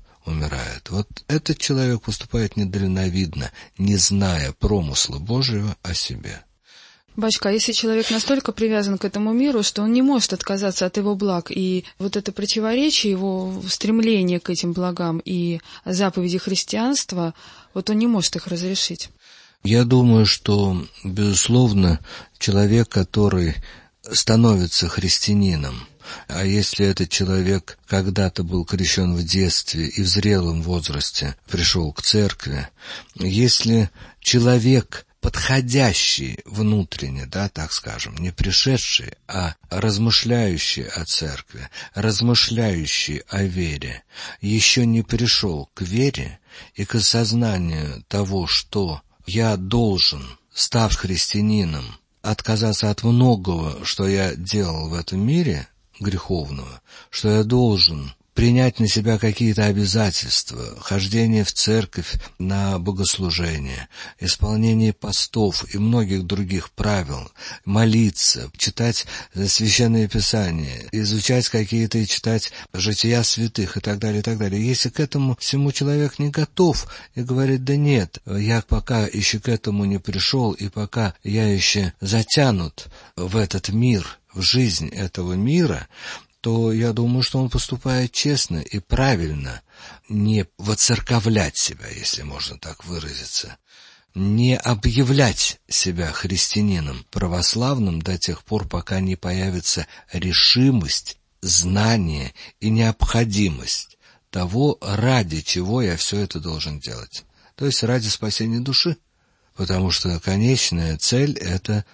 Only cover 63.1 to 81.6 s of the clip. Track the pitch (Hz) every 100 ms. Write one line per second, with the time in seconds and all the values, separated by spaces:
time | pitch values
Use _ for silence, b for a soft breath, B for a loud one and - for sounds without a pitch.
63.1 | - 90 82 85 78 67 64 62 B B
64.1 | B 92 - 104 107 113 110 110 - 104
65.1 | - - 113 101 - - 101 110 120 101
66.1 | 95 90 98 92 95 - - 208 202 147
67.1 | 143 - - B B 95 104 113 110 107
68.1 | - - - 65 - - - 117 - -
69.1 | B B 90 98 - 110 - 117 113 104
70.1 | - - 110 95 80 69 120 - 110 104
71.1 | 107 101 127 117 113 104 117 110 113 104
72.1 | - 113 113 - B B 90 98 101 113
73.1 | 120 113 - 113 - 95 101 104 101 110
74.1 | 107 110 110 101 101 120 123 131 - 147
75.1 | 143 135 120 - 139 143 - 139 147 147
76.1 | - 147 151 151 - 180 - - B B
77.1 | 123 123 131 135 131 131 143 147 127 90
78.1 | - - 101 104 117 - 110 - 117 104
79.1 | 104 101 107 123 113 110 101 98 98 -
80.1 | 95 - 135 113 - 98 107 104 120 104
81.1 | - 101 107 107 98